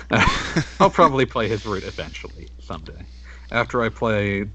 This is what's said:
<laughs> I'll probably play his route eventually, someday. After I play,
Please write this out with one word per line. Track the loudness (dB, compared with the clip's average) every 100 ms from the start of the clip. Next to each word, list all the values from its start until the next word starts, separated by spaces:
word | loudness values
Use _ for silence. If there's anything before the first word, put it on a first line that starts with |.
| 2
<laughs> | 4 4 2 0 -2 -2 4
I'll | 4
probably | 8 6 6 2
play | 0 0
his | -2 -2
route | -4
eventually, | -4 -8 -8 -10 -14 -14 -16 -16
someday. | -12 -12 -12 -16 -16 -18 -18 -18 -4
After | -2 0 0
I | 0
play, | 0 0 2 2 0 -4